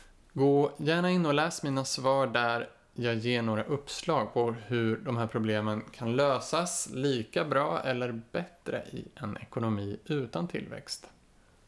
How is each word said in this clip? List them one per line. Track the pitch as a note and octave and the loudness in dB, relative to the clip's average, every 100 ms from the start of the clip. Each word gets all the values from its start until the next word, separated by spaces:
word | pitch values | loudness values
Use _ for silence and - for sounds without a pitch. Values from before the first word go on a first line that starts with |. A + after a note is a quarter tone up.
| - - - | -20 -20 -10
Gå | - C#3 C#3+ C#3+ - | 2 4 6 4 0
gärna | D3 E3 F3+ | 0 2 4
in | F3+ D#3+ | 4 4
och | |
läs | C#3+ D#3+ E3 | 4 2 0
mina | D3 C3+ | -2 -2
svar | C3 - C3 C3+ C3 | -2 0 2 4 4
där | A#2 A#2+ A#2 - - _ | 2 2 0 -4 -12 _
jag | - A#2+ | -4 0
ger | A#2 A#2 B2 | 0 2 2
några | A2+ G#2+ | 2 0
uppslag | A2+ C#3+ - - - D3+ G#2+ | 0 -4 -4 -8 0 0 2
på | - A#2+ | 0 0
hur | A#2 - B2 A2+ A2+ | 0 -2 0 2 0
de | - A#2 | -2 -2
här | A2+ | 0
problemen | B2 A2 G#2+ G#2+ G#2+ - | 0 0 2 0 -2 -6
kan | - A#2 B2 | -6 -2 2
lösas | C#3+ B2+ - D#3 F3 - - | 4 2 0 -2 0 -2 -4
lika | C3 C#3 B2+ A2 - | -2 0 0 -2 -2
bra | D#3+ C3+ D3 E3 | 0 2 2 0
eller | C3+ B2 B2 A#2 - | -2 -2 -2 -6 -6
bättre | E3+ F3+ - - A#2+ - | -6 -6 -10 -6 -6 -6
i | C3 - | -10 -12
en | - G#2 - | -10 -8 -8
ekonomi | - - A2+ G#2 G2+ G2+ | -8 -4 0 0 -2 -6
utan | - D3+ B2 E3 F3 | -4 -4 -2 -4 -4
tillväxt. | - - A2 - - - - _ - _ - | -6 -8 -12 -12 -12 -14 -20 _ -20 _ -20